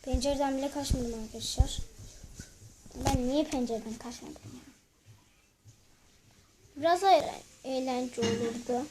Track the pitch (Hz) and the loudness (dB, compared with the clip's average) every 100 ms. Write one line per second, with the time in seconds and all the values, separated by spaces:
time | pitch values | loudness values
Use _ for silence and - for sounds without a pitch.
0 | 262 254 269 277 277 269 277 294 277 262 | 0 2 2 2 2 2 -2 -4 0 0
1 | 240 226 220 226 - - - - - - | 0 -6 -8 -8 -6 0 0 0 -8 -12
2 | - - - - - - - - - - | -18 -18 -18 -18 -18 -20 -20 -20 -16 0
3 | 269 269 247 285 302 269 240 226 214 226 | 2 4 2 2 0 -2 -2 -4 -6 -10
4 | 240 240 - - 110 247 269 - _ _ | -10 -12 -14 -16 -16 -18 -20 -20 _ _
5 | - - _ _ _ _ - - - - | -20 -20 _ _ _ _ -20 -20 -20 -20
6 | - - - - - _ - 285 320 359 | -20 -20 -20 -20 -20 _ -20 -2 2 6
7 | 381 330 277 - - - 262 262 262 247 | 8 6 6 -8 -14 -12 -4 -2 0 -2
8 | 254 240 226 233 233 240 - 240 294 | -4 0 0 2 0 -4 -2 -2 -4